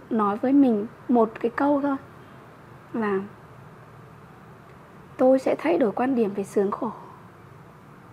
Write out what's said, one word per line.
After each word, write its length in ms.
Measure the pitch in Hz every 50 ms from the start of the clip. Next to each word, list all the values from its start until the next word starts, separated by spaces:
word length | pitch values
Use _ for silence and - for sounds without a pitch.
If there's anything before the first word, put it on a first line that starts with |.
| - -
nói 260 | 247 220 208 202 202
với 160 | 233 - 254
mình 340 | 269 285 277 254 226 202 208 240 - - - -
một 220 | 247 240 220 220 226 -
cái 100 | - 233
câu 300 | - - 285 285 294 277
thôi 160 | 277 285 277 269 - - - - - - - - - - - - - - - - - -
là 280 | - 233 214 208 196 190 196 208 - - - - - - - - - - - - - - - - - - - - - - - - - - - - - - - - - - - - -
"Tôi 220 | - 262 262 262 262
sẽ 160 | 262 - - -
thay 200 | - 294 349 339
đổi 140 | 262 202
quan 220 | 190 - 240 262 269
điểm 160 | 240 226 190 196
về 100 | - 196
sướng 260 | - - 220 196 202
khổ 200 | 208 - 277 220 - - - - - - - - - - - - - - - - - - - - - - - -